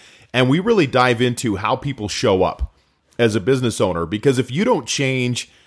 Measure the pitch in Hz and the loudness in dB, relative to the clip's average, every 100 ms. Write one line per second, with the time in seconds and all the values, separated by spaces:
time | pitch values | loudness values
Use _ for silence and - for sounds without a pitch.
0 | - - _ 123 127 156 202 220 139 127 | -20 -20 _ 0 2 2 2 2 2 4
1 | 127 113 123 120 120 98 107 - 143 131 | 2 2 0 0 -4 -2 -2 -2 -4 -6
2 | 104 - 120 95 87 - - _ _ _ | -6 -2 2 2 2 -2 -10 _ _ _
3 | _ - 117 107 92 135 123 104 104 85 | _ -2 0 2 0 0 0 0 0 0
4 | 82 107 139 123 123 131 226 202 123 - | -4 0 0 0 -2 -2 0 0 -2 -2
5 | 135 131 123 120 - _ | -2 0 -2 -4 -8 _